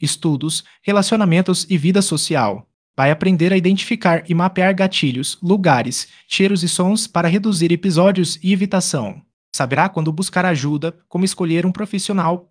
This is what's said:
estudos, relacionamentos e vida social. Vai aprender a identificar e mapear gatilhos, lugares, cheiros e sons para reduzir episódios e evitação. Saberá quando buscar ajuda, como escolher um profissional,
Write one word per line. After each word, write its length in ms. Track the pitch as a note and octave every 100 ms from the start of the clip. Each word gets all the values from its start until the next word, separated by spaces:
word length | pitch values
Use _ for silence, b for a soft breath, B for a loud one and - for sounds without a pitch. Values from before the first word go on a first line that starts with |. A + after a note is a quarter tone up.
estudos, 640 | D3 - E3 C#3+ D3 D#3 b b
relacionamentos 840 | - G3+ F#3+ A3+ G3+ E3 F#3 F3+ -
e 80 | F3+
vida 240 | D#3 F#3+
social. 680 | F#3+ D3+ - D3+ G#2+ G2+ - _ _ -
Vai 120 | C#3
aprender 440 | D#3 F3+ F3+ E3+
a 40 | F#3+
identificar 680 | F3+ F#3+ - A3+ F#3 E3+ E3
e 40 |
mapear 420 | E3+ F3+ F#3 F#3 F#3+
gatilhos, 600 | F#3+ - D3 B2 C#3 -
lugares, 680 | F3 G3+ F3 B2+ A#2 A#2+ - b b
cheiros 340 | - F#3+ G3
e 60 | E3+
sons 400 | - F#3 A3 -
para 220 | E3+ E3+
reduzir 420 | F#3+ G#3+ F#3 E3+
episódios 680 | E3+ F#3+ D#3+ F#3 F#3+ E3+ -
e 80 | F#3
evitação. 680 | G3 G3 F#3+ - D3 G#2 F2+ - _ _ -
Saberá 320 | C3 C3+ F#3
quando 240 | F3 D#3
buscar 340 | D#3 F#3+ - F3+
ajuda, 480 | D#3+ C#3 D3 D#3+ - _
como 160 | F3
escolher 420 | F#3+ - F3 E3 F3+
um 60 |
profissional, 720 | F3+ G#3 G3+ - G3 E3 F3 -